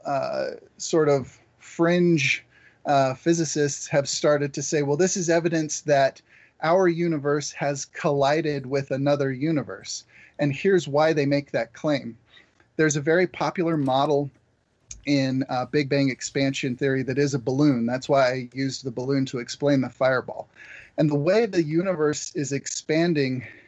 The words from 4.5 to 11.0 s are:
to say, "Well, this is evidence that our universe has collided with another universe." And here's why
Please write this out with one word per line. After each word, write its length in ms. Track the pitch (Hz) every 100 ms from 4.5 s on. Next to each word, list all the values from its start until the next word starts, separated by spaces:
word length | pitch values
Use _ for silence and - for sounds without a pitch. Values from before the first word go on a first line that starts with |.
to 80 | 147
say, 200 | 143 156
"Well, 140 | 143 143
this 200 | 185 196
is 120 | 165
evidence 520 | 165 170 165 156 -
that 400 | 151 143 135 - _ - _ -
our 240 | 156 185 180
universe 600 | 165 170 156 143 147 143
has 320 | - 143 139 -
collided 800 | - 165 143 139 156 147 143 127
with 240 | 139 139
another 420 | 131 143 143 135
universe." 720 | 127 156 151 101 98 - - - - - -
And 160 | 147
here's 320 | 139 196 185 143
why 240 | 143